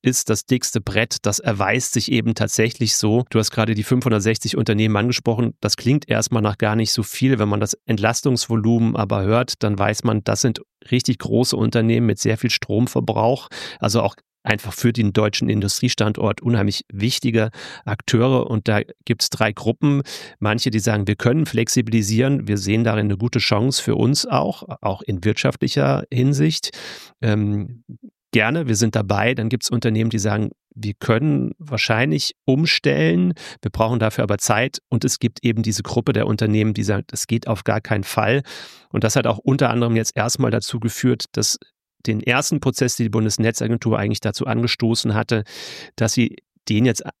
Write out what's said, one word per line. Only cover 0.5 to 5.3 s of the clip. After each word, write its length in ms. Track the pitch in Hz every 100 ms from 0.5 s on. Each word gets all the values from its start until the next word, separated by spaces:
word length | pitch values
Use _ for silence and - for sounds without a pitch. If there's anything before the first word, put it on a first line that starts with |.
| 127 - 117
Brett, 380 | - 104 117 -
das 160 | - 101
erweist 540 | - 101 98 117 -
sich 180 | 123 -
eben 240 | 120 110 110
tatsächlich 600 | 104 - 113 - 110 -
so. 280 | 110 113 127
Du 80 | 113
hast 100 | 107
gerade 240 | - 110
die 80 | 107
fünfhundertsechzig 720 | 104 127 127 110 101 113 117 -
Unternehmen 400 | 117 107 110 104
angesprochen. 600 | 117 120 -